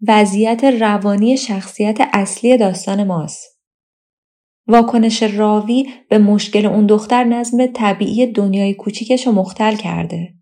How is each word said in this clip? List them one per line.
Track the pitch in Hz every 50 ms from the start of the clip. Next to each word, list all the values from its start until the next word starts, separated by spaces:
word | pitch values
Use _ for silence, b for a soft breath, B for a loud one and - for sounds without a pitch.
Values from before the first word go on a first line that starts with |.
| 214
وضعیت | 226 214 214 208 190 190 208 220 220 233 233 277
روانی | 277 254 220 220 214 208 196 196 202 202 202 214 240 269
شخصیت | 262 - - 202 190 190 - - - 208 214 214 - - - -
اصلی | 208 190 190 - - - 240 254
داستان | 226 214 190 180 185 - 196 196 202 202
ماست. | 190 180 160 156 160 - - - - _ _ _ _ _ _ _ _ _ _ _ _ _ _ _ _ _ _ _ _ _ _ _
واکنش | 220 220 233 233 233 240 226 220 226 220 - 226
راوی | 214 202 208 214 214 214 214 202 220 240 262 277 B B B B B
به | 214
مشکل | 214 208 202 208 202 - - - 208 208
اون | 208 180 214 208
دختر | 202 214 214 214 - 247 247 247
نظم | 233 233 240 240 240 233 240 254
طبیعی | 247 240 233 220 202 196 196 208 - 208 226 254
دنیای | 240 208 214 202 196 190 196 196 196 196
کوچیکش | - - 208 196 - 226 - 254 254 240
رو | 254 214
مختل | 190 190 190 - - 214 220 214
کرده. | 208 - 170 170 170 170 170 170 170 175 - - _